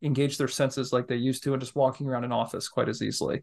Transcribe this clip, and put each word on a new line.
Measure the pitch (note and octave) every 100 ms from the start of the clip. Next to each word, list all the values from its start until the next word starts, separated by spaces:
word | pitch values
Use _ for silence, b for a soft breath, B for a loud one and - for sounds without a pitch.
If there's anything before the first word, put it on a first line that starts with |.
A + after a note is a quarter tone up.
engage | D3+ C3 C#3+ C#3+
their | C3
senses | - C3+ C3+ C3
like | B2 A#2+
they | A#2+
used | C3 B2+ C#3+
to |
and | C3
just | A#2+ C#3+
walking | C3 - C#3
around | B2 B2
an |
office | A#2 A2+ F#2+ -
quite | B2 A#2+
as | A2+
easily. | G#2+ - - D#3